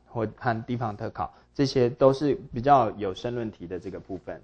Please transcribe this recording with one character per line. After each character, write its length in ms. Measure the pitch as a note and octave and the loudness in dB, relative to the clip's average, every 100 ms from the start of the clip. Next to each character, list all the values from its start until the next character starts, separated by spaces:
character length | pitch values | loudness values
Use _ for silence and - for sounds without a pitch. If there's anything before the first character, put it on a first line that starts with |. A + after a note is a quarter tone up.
| _ | _
或 180 | A#2 G#2+ - | -6 -6 -4
和 260 | A#2+ A2+ | -4 -2
地 140 | B2 A#2+ | -4 -4
方 180 | A#2 G#2 | -4 -6
特 140 | A2+ | -8
考， 240 | - F2 - _ | -6 -8 -10 _
这 120 | - C3+ | -2 0
些 240 | C3+ A#2+ | 2 2
都 240 | - C3+ | 6 4
是 220 | C3+ D3 - - | 6 2 -2 -4
比 80 | B2+ | -2
较 280 | B2+ C#3 A2 | 6 6 6
有 220 | F#2 G2+ | 0 -6
申 220 | F#2 A#2+ B2 | -4 -6 -6
论 160 | A2+ | -6
题 160 | - E2+ | -8 -10
的 100 | F2+ | -10
这 140 | F#2+ | -8
个 80 | F2 | -12
部 160 | - F#2 | -10 -10
分 260 | - D#2+ | -10 -14